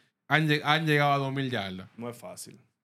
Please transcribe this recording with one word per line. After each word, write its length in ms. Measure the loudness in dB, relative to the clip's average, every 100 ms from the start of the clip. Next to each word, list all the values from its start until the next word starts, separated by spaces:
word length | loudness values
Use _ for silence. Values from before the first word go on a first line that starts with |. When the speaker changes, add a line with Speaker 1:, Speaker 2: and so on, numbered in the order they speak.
| _ _ 0
Speaker 1:
han 180 | 2 4
lleg-, 140 | 2
han 220 | 2 2 4
llegado 260 | 4 4
a 60 | 2
dos 160 | 0
mil 160 | -2 -2
yardas. 380 | -4 -4 -8 -14 -12
Speaker 2:
No 120 | -12
es 60 | -12
fácil. 420 | -14 -14 -16 -20 _ _